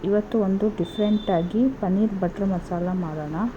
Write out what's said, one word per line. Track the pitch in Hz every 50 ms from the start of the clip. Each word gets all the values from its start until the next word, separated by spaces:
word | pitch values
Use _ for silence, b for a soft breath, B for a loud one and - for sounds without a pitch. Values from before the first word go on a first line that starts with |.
| - 196
ಇವತ್ತು | 202 208 208 208 - 226 202
ಒಂದು | 190 190 196 208 214 214 -
ಡಿಫ್ರೆಂಟಾಗಿ | 170 - - - 208 208 214 208 - - 190 165 170 180 202 220 247 269 262 -
ಪನ್ನೀರ್ | - 180 185 196 220 214 202 190
ಬಟರ್ | 185 170 175 - 202 196
ಮಸಾಲ | 190 175 - - 180 170 175 180 185 185
ಮಾಡೋಣ. | 175 160 151 156 151 147 156 165 214 240 -